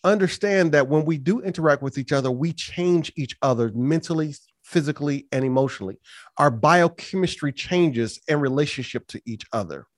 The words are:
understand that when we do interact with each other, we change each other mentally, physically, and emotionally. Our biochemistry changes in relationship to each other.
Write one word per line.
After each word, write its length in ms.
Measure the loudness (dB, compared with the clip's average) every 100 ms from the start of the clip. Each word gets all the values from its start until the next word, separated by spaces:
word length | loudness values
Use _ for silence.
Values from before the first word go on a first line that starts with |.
understand 680 | 2 2 0 0 0 4 4
that 160 | 4 4
when 160 | 2
we 140 | 2 0
do 220 | 0 -2
interact 420 | -2 0 2 2
with 160 | 0 -6
each 140 | -2
other, 180 | 0 0
we 220 | -2 -4
change 600 | -4 -10 -2 2 2 0 -8
each 200 | -8 -2
other 300 | 0 2 0
mentally, 600 | 0 0 0 -2 -4 -4 -8 _ _
physically, 640 | _ 0 0 -4 -4 -4 -4
and 120 | -2
emotionally. 540 | 2 2 0 -2 -12 -12 _ -20 -18 2
Our 140 | 2
biochemistry 1000 | 4 4 6 4 0 -8 -2 -2 -2 -6
changes 680 | -6 -2 2 2 2 -4 -6 -2
in 120 | 0
relationship 680 | 0 0 -2 -4 -8 -10 -10
to 120 | -14 -12
each 180 | -12 -8
other. 340 | -6 -6 -10 -14